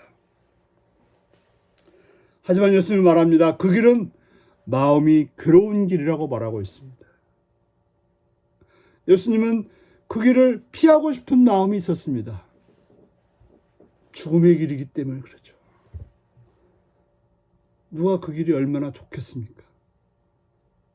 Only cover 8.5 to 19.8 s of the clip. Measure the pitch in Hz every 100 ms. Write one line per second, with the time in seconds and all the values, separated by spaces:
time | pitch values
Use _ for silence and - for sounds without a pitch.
8.5 | _ _ _ _ _ - 185 233 220 226
9.5 | 226 208 _ _ _ _ 233 240 254 254
10.5 | 214 - - 320 311 311 254 - 262 247
11.5 | 196 190 208 175 170 - 123 110 98 _
12.5 | _ _ _ _ _ _ _ _ _ _
13.5 | _ _ _ _ _ _ - 151 170 175
14.5 | 160 151 139 135 156 135 131 - _ _
15.5 | _ _ _ _ - - _ _ _ _
16.5 | _ _ _ _ _ _ _ _ _ _
17.5 | _ _ _ _ 156 185 180 165 151 165
18.5 | 139 139 143 143 135 - - - 123 107
19.5 | _ _ _